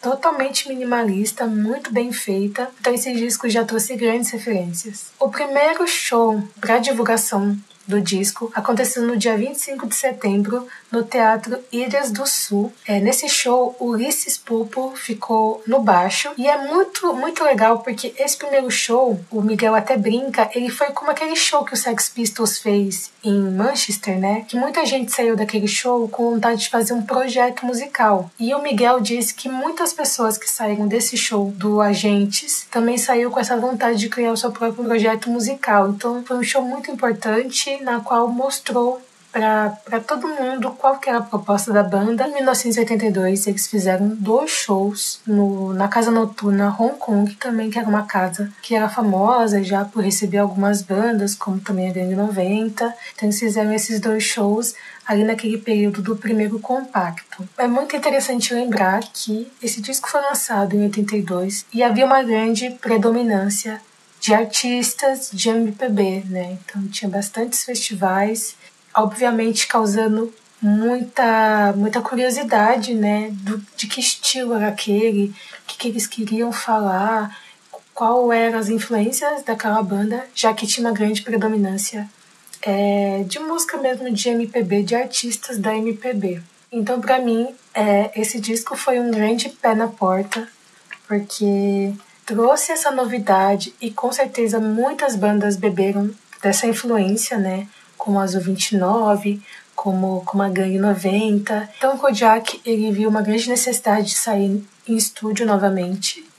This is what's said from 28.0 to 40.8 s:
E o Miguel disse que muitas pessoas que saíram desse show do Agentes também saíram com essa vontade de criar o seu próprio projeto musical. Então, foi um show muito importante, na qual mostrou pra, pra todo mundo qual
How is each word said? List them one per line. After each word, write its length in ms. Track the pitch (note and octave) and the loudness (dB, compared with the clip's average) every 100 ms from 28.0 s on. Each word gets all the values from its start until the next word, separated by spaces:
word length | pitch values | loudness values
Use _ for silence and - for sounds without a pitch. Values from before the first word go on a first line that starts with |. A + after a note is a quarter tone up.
| A3 G3 F3 _ | 4 4 0 _
E 140 | A#3 | -2
o 100 | C#4+ | -2
Miguel 380 | D4 A3 A#3+ B3+ | 0 2 4 4
disse 320 | G3+ A#3+ A#3 | 2 -2 -2
que 160 | - B3+ | -4 -6
muitas 440 | C4 D4 E4 E4+ | -4 -4 -2 -4
pessoas 440 | - C#4 - A3+ G#3+ | -2 -4 0 0 0
que 140 | - | -4
saíram 380 | - G#3+ G#3 G#3 | -2 -2 0 0
desse 280 | A3+ A#3+ A#3 | 0 0 -2
show 360 | - G#3+ G3 G3+ | -2 0 -2 -2
do 240 | G#3 G#3 | 0 4
Agentes 880 | G#3 G3+ G#3 G3+ G3+ - - - - | 4 4 2 2 2 -2 -4 -6 -4
também 280 | A#3 A#3 A#3+ | 0 0 0
saíram 320 | A#3+ A#3+ A#3+ | 2 2 2
com 80 | C4 | 0
essa 180 | - A#3+ | 0 0
vontade 420 | B3 - A#3+ A#3 | 0 0 0 0
de 100 | A3 | -2
criar 240 | - A#3 | 0 0
o 40 | A3+ | 0
seu 140 | A#3+ | -2
próprio 340 | G#3 A#3 A3+ | -2 -4 -2
projeto 460 | A#3 A3+ A3 A3 A#3+ | 0 2 2 0 -2
musical. 600 | A#3+ A3 C4+ - G#3 G3 | -2 -2 -2 2 4 4
Então, 340 | G3+ A#3+ B3 | 0 -2 -4
foi 120 | B3 B3 | -4 -4
um 60 | |
show 200 | A3+ C4+ | 0 0
muito 280 | B3+ C4+ - | 0 -6 -8
importante, 920 | C4 A#3+ G#3+ A3+ A3 C4 B3+ - C#4 | -2 -2 0 0 0 0 -4 -4 -4
na 200 | C4 A#3+ | -2 -4
qual 280 | G#3+ B3 A#3+ | 0 2 2
mostrou 720 | A#3+ C4+ C4+ - B3 A#3+ B3+ - _ _ | 0 -2 -4 -4 0 0 -2 -10 _ _
pra, 380 | A3+ A3 G#3+ G#3 G#3 - | 0 2 2 0 -4 -6
pra 140 | A3+ | -6
todo 280 | A3+ D4 D#4+ | -4 -4 -4
mundo 420 | D4+ B3+ C4 B3+ | -4 -4 -2 -6
qual 260 | B3+ | 0